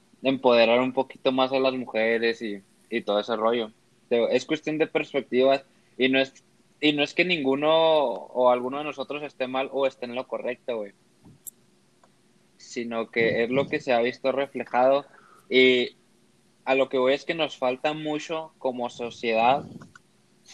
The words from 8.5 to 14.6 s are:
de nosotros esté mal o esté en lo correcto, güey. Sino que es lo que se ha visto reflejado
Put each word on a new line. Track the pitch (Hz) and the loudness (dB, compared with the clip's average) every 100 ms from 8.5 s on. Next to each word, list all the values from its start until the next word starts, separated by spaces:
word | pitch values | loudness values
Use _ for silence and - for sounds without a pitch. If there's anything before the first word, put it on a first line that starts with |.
| 123 127 143 | 2 -2 -6
de | 151 | -8
nosotros | 139 131 147 | -10 -10 -8
esté | 143 - 127 | -10 -8 -6
mal | 131 139 | -4 -4
o | 135 135 | -2 -2
esté | - 120 | -4 -10
en | 120 | -8
lo | 131 | -8
correcto, | 110 120 127 - 113 | -6 -6 -8 -8 -8
güey. | 101 - _ _ - - - _ _ _ _ _ _ _ _ _ _ _ | -8 -14 _ _ -20 -20 -20 _ _ _ _ _ _ _ _ _ _ _
Sino | - 123 117 113 113 | -12 -8 -6 -6 -4
que | 117 113 101 | 0 2 2
es | 117 | 0
lo | 135 - | 0 -2
que | 151 | -4
se | 135 | 0
ha | 117 | 2
visto | 123 - 135 | 0 -2 -2
reflejado | 127 139 123 | -2 -4 -6